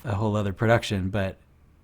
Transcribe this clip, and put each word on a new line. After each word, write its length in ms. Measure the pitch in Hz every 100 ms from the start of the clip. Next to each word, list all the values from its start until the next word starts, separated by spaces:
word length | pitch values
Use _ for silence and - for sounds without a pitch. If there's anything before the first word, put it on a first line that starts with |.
| -
a 100 | 101
whole 220 | 110 104
other 160 | 101
production. 560 | 95 113 117 - 101 92
But 280 | 101 95 - _ _ - _